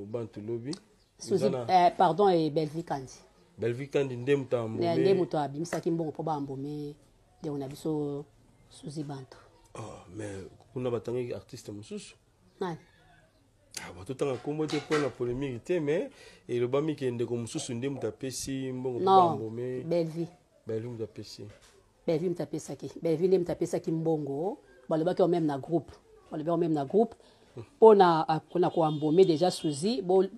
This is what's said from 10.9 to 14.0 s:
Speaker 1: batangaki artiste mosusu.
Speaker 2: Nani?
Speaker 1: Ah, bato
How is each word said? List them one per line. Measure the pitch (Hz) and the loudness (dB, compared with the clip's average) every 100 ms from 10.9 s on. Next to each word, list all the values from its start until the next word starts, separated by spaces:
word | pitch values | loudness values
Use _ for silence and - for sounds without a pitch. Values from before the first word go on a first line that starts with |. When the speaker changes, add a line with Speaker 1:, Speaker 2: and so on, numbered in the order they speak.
Speaker 1:
batangaki | 117 117 123 120 | -4 -4 -6 -6
artiste | 110 - 120 - | -10 -12 -18 -14
mosusu. | 104 107 208 - - _ _ _ - | -14 -12 -14 -16 -20 _ _ _ -10
Speaker 2:
Nani? | 185 160 - _ _ _ _ _ _ _ _ - | -8 -8 -14 _ _ _ _ _ _ _ _ -16
Speaker 1:
Ah, | - | -14
bato | 90 | -14